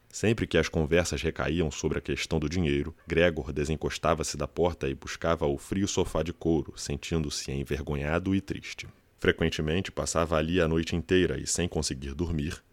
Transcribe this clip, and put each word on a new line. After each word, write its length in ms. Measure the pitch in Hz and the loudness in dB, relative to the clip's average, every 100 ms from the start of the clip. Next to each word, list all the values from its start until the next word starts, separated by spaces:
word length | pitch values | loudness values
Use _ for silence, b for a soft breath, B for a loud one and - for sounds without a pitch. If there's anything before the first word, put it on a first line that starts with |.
| _ | _
Sempre 380 | - 104 113 92 | -2 0 2 2
que 100 | 85 | 2
as 120 | 78 | 2
conversas 520 | 82 76 85 87 73 | 2 4 4 2 0
recaíam 480 | 80 - 67 85 78 | -2 -2 0 0 0
sobre 280 | - 78 73 | -2 -2 -2
a 40 | |
questão 380 | - 69 - 80 | -2 -4 -2 -2
do 80 | 73 | 0
dinheiro, 480 | 90 80 71 71 - - | 0 2 2 -2 -8 -2
Gregor 460 | 80 87 80 71 | 4 4 4 -4
desencostava-se 840 | 71 73 78 73 - 80 80 76 73 | -2 -2 -2 -2 0 0 2 0 -4
da 100 | 71 | -4
porta 400 | - 85 80 69 | 0 0 0 -4
e 80 | 67 | -4
buscava 500 | - - 82 82 73 | -8 -4 0 2 0
o 120 | 69 | 0
frio 320 | - 95 98 | -2 -2 0
sofá 340 | - 87 82 | 0 0 0
de 80 | 80 | -2
couro, 400 | - 82 80 69 - | -2 2 2 0 -8
sentindo-se 760 | - 71 - 82 73 - - | -6 -6 -2 -2 -2 -4 -6
envergonhado 800 | 67 67 69 71 71 73 85 92 | -6 -4 -4 -4 -4 0 0 0
e 60 | 98 | 0
triste. 480 | - - - - - - _ _ | -2 -8 -10 -14 -14 -18 _ _
Frequentemente 720 | 92 - 82 - 78 85 95 | 2 4 2 0 0 0 -2
passava 460 | - 76 80 80 80 | -4 -2 0 2 2
ali 240 | 80 90 | 2 4
a 80 | 82 | 4
noite 260 | 82 82 87 | 2 0 -2
inteira 420 | - 92 82 67 | 2 2 2 0
e, 80 | 67 | -4
sem 220 | - 85 | -2 0
conseguir 460 | 82 78 67 69 | -2 -2 -4 -6
dormir, 500 | 69 85 82 73 - _ | -4 -2 -2 -2 -6 _